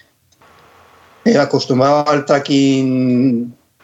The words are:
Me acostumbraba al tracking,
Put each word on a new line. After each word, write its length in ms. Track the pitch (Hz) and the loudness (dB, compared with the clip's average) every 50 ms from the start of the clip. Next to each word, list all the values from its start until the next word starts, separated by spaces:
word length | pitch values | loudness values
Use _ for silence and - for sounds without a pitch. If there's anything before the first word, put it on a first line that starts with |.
| _ _ _ _ _ _ _ _ - - _ - - _ _ _ - _ _ _ _ _ _ _ - | _ _ _ _ _ _ _ _ -20 -20 _ -20 -20 _ _ _ -20 _ _ _ _ _ _ _ -2
Me 140 | 226 233 | 0 0
acostumbraba 640 | 143 139 - 147 131 - - 131 123 135 143 147 147 | 2 0 0 -2 -4 -2 -2 0 0 2 2 2 0
al 240 | 147 151 147 143 139 | 0 0 -2 -2 0
tracking, 1300 | - 147 139 135 151 143 139 139 135 135 135 131 131 131 127 127 127 123 123 135 131 120 117 120 120 - _ _ _ _ _ | 0 -2 -2 0 0 0 2 2 2 2 0 0 -2 -2 -2 0 0 0 2 2 0 0 -2 -4 -8 -12 _ _ _ _ _